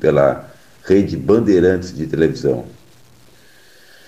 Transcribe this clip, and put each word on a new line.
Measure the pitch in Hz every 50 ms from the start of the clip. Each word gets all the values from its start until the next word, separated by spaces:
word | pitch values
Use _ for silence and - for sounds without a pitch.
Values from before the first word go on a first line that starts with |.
pela | - 78 73 71 69 67 64 - - - - - _ _ _ _
Rede | - - 95 101 98 - 82
Bandeirantes | 69 65 71 104 117 113 104 98 92 87 92 95 87 87 - -
de | 71 78 78
televisão. | - 73 80 76 71 - - 69 64 60 58 - - - _ _ _ _ _ _ _ _ - _ _ _ _ _ _ _ _ _ _ _ _ - - - -